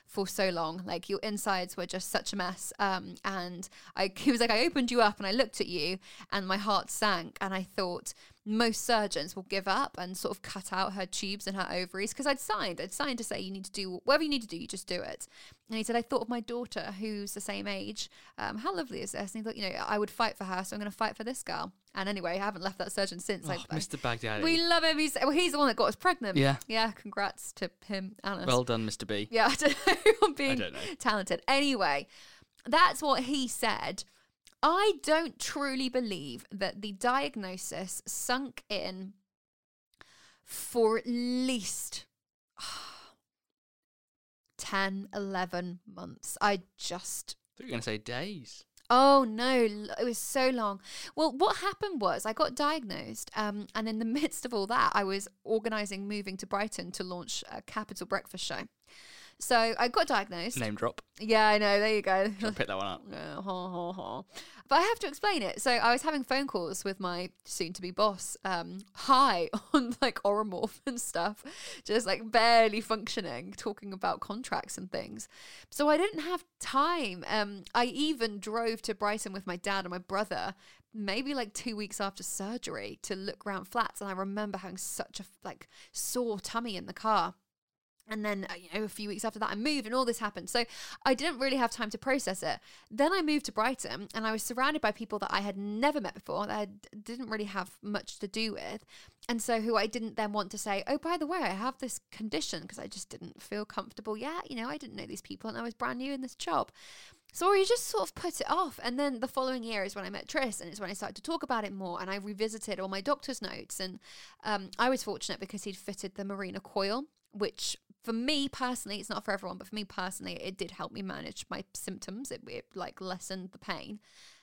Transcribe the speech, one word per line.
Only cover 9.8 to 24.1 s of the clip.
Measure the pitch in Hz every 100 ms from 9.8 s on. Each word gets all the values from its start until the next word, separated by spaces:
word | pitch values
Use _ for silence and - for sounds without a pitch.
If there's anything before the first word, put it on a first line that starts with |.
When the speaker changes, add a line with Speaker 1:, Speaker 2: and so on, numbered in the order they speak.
| 277 -
Speaker 1:
and | 180 185
sort | - -
of |
cut | - 196 -
out | 190 196
her | 196 185
tubes | - 196 208 196
and | 196
her | -
ovaries." | 180 185 190 202
'Cause | - 285
I'd | 269
signed, | - 415 220 175
I'd | 190
signed | - 294 240
to |
say, | 226 -
"You | 190
need | 190 190
to |
do | - 190 180
whatever | - 294
you | 311
need | 277
to | 220
do, | 170
you | -
just | 240 -
do | 180
it." | - - - - - - -
And | 220
he |
said, | 220 233
"I |
thought | 233 277
of | 220
my | 240
daughter, | 220 240 240 202 165 196
who's | 220 208 202
the | 208
same | 202 196 202
age. | 196 202 214 - - - -
Um, | 104 214
how | 294
lovely | 370 262 -
is | 202
this?" | - 202
And | 220
he |
thought, | 220 -
you | 190
know, | -
"I | - 208
would | 208
fight | - 226 -
for |
her, | 190 185
so | 190 208
I'm |
gonna | 208
fight | - 214 -
for |
this | 220 262
girl." | - 160 180 - _
And | - 190
anyway, | 202 170
I | 185
haven't | 202 190
left | 190 190
that | 180
surgeon | - 196 175
since. | - 196 160
Speaker 2:
Oh, |
Speaker 1:
Like, | 180 -
I | 160
Speaker 2:
Mister | - 147
Baghdadi. | 127